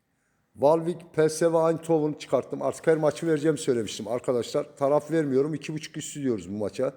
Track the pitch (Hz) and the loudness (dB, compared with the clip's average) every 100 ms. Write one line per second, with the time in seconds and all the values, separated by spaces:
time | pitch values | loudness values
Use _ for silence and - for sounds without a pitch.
0 | _ _ _ _ _ - 139 165 165 170 | _ _ _ _ _ 2 4 4 0 -6
1 | - - 156 156 170 165 160 160 - 160 | -6 0 2 2 2 4 2 0 2 2
2 | 151 151 - 131 - 139 135 - - 156 | 2 -4 -2 -2 -2 -4 -4 -2 2 4
3 | 151 143 165 151 160 143 - 120 104 - | 2 0 0 2 2 0 0 0 0 -6
4 | 104 123 - 123 110 151 143 - 139 147 | -6 -4 0 -2 0 -4 -4 -2 2 2
5 | 147 165 147 131 151 147 - 156 - 156 | 2 0 2 2 0 -4 -8 -10 -10 -12
6 | - 151 135 107 87 104 101 - 135 | -12 -4 -2 -2 -4 -6 -6 -4 -4